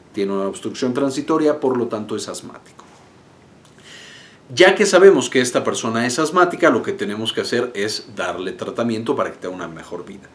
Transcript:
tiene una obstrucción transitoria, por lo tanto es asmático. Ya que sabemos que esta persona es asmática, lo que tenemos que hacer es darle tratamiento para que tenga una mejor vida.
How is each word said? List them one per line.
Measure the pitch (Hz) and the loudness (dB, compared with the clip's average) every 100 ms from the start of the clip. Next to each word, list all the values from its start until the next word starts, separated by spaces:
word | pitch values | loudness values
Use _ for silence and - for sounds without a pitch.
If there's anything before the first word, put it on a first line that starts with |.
| - | -12
tiene | - 98 | -4 -2
una | 98 98 | -2 -4
obstrucción | - 110 - 127 | -6 -10 -4 -2
transitoria, | 127 139 131 139 160 151 147 | 0 -2 -2 -2 2 2 2
por | 131 123 | 0 0
lo | 113 | -2
tanto | 110 107 107 | -4 -6 -8
es | - | -8
asmático. | 87 - - - - - - - - - - - - - - - - - - - - - | -12 -14 -18 -20 -20 -20 -20 -20 -20 -20 -20 -20 -20 -20 -20 -20 -20 -20 -20 -20 -20 -4
Ya | 127 - | 4 4
que | - | 6
sabemos | - 180 196 156 120 | 4 8 8 8 4
que | 131 | 0
esta | 123 135 | 2 0
persona | - - 120 113 123 | -2 -2 -2 -2 -2
es | 143 | 0
asmática, | 151 180 175 - 160 | 0 4 2 4 4
lo | 113 | 4
que | - | 0
tenemos | 98 101 104 113 | -4 -4 -4 -4
que | - | -4
hacer | 95 117 92 | -2 -2 -2
es | 98 104 - - 98 | -4 -4 -6 -10 -8
darle | 87 87 92 | -6 -4 -6
tratamiento | 90 95 107 117 107 113 | -8 -8 -4 -2 -2 -2
para | 117 87 | -2 -4
que | - | -6
tenga | 92 | -10
una | 90 82 | -10 -12
mejor | 80 - 87 | -14 -14 -14
vida. | - - - | -14 -18 -20